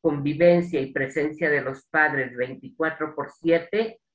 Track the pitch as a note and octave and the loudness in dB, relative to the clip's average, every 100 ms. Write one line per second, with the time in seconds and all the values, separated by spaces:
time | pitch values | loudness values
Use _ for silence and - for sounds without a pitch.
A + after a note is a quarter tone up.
0 | E3 D3 C#3+ D3+ F3 F3 F3 D3 C3+ C#3 | 0 0 -2 4 6 6 2 -4 -4 -4
1 | C3 D#3+ D3+ D3+ D#3+ C#3+ C3 C3+ _ D#3 | -4 -2 -4 -2 0 0 -2 -8 _ 0
2 | D3+ C#3+ B2 B2 B2+ - - - D#3+ D#3 | 0 0 -4 -4 -6 -6 -18 -4 -4 -4
3 | D3+ - - - E3 E3 E3 G#3 A3+ - | -8 -6 -12 -6 0 0 2 -2 -2 -6
4 | _ | _